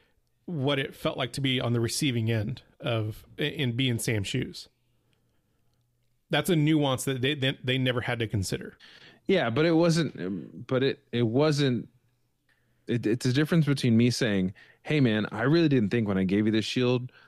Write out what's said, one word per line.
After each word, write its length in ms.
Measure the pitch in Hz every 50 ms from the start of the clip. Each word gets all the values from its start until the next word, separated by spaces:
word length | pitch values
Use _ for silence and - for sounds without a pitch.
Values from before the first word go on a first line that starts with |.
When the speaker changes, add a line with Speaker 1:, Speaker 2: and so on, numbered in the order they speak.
| _ _ _ _ _ _ _ _ _
Speaker 1:
what 340 | - 175 143 127 143 143 135
it 160 | 131 - -
felt 220 | - - 156 - 151
like 160 | 131 120 -
to 80 | -
be 180 | 135 135 127 127
on 140 | - 117 120
the 60 | 117
receiving 520 | 117 110 - - 156 139 117 117 110 113
end 300 | 117 110 104 - 127 - - _ _ _
of, 460 | - 131 117 113 107 107 104 - - - - -
and 380 | 151 147 - 160 139 123 117
be 140 | 123 135 127
in 100 | 117 113
Sam's 280 | - 135 113 104 95 -
shoes. 420 | - 127 - - - - - - _ _ _ _ _ _ _ _ _ _ _ _ _ _ _ _ _ _ _ _ _ _ _ _ _ _ _ _ _ _ _ _
That's 200 | 160 147 151 -
a 60 | 180
nuance 500 | 156 147 156 160 151 147 135 127 - -
that 160 | 135 135 127
they, 140 | 123 135 151
they, 220 | 139 131 135 143 - -
they 140 | 127 127 131
never 240 | 127 127 120 123
had 180 | - - 120 113
to 80 | 113 104
consider. 500 | - 101 92 - - - - - - _ - - - - - - - _ _ -
Speaker 2:
Yeah, 220 | 196 175 127 117
but 160 | 113 143 160
it 60 | 170
wasn't, 480 | 165 160 170 170 156 170 151 - - -
um, 460 | 87 92 101 82 62 - - - 120 -
but 160 | 131 123 135
it, 160 | 135 - - _ _
it 120 | - 120 120
wasn't, 640 | 110 113 135 151 160 147 143 143 131 120 107 - - _ _ _ _ _ _ _ _ _ _ _ _ _ _ _ _ _ _ _ -
it, 180 | 120 120 -
it's 200 | 104 113 123 -
a 80 | 127 123
difference 320 | 143 156 - 180 170 147
between 300 | 143 139 - - 123 113 113
me 120 | 120 123
saying, 440 | 113 - 135 110 101 98 92 92 - - - _ _ _ _
"Hey, 160 | - 151 151
man, 260 | 131 113 107 107 107 -
I 120 | - 101 117
really 260 | 135 160 170 165 147
didn't 200 | 139 127 107 95
think 180 | 123 120 110 101
when 100 | 98 95
I 60 | 95
gave 220 | 90 98 104 107
you 60 | 110
this 140 | 107 110 104
shield, 460 | - - 127 123 123 127 123 123 123 _ - -